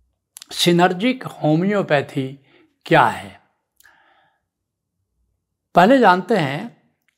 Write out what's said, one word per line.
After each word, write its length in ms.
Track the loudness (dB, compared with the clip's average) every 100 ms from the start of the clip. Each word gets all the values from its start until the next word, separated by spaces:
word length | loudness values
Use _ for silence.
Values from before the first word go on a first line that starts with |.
| _ _ _ -20 -14
सिनर्जिक 680 | -4 0 2 2 0 -6 -6 -12
होम्योपैथी 920 | -6 -2 0 0 -2 -2 -2 -4 -8 -10 -12 _ _ _ _ 0
क्या 180 | 2
है? 360 | 2 -2 -14 -20 _ _ _ _ _ _ _ _ _ _ _ _ _ _ _ _ _ _ _ _ _ _ _ 2
पहले 220 | 4 6
जानते 360 | 4 2 0 -2
हैं 280 | -2 -6 -12 _ _ _ _